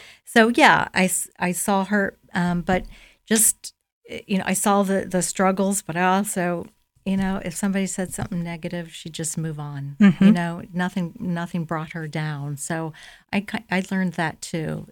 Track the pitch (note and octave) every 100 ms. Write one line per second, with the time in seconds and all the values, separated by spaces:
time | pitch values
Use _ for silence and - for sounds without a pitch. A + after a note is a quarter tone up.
0 | - - - A#3+ A3 A#3+ B3+ D#3+ - -
1 | F#3 - - _ F3+ F3 - G3 F#3+ G#3
2 | G3 - _ F#3+ F3 F3 E3+ F#3 - -
3 | - _ _ A3+ - - - - _ _
4 | - - - F#3+ - F#3 G#3+ G3+ F#3+ G3
5 | - F3+ F3 - F#3+ F#3+ G3 G3 - E3
6 | F#3 F#3+ G3+ - F3 F3 - _ _ _
7 | - F#3+ F#3+ F#3+ F3+ D#3+ G3+ G3 F#3+ -
8 | F3+ - - F3+ E3+ E3+ E3+ F3 E3 -
9 | E3+ D#3 D#3+ - D#3+ D3+ D3 C#3+ C#3 C#3+
10 | G3+ - G3 F3+ E3+ E3+ - F3 F3+ F#3+
11 | E3+ - F3+ E3+ E3+ F3 D#3+ D#3+ D#3 E3+
12 | D#3+ D#3+ D#3 C#3+ C#3+ C#3+ - E3 D#3+ D#3
13 | - - _ G3+ G3+ - - F3+ F#3 F#3+
14 | F#3 D#3+ D#3+ - - E3 D#3 D#3 D#3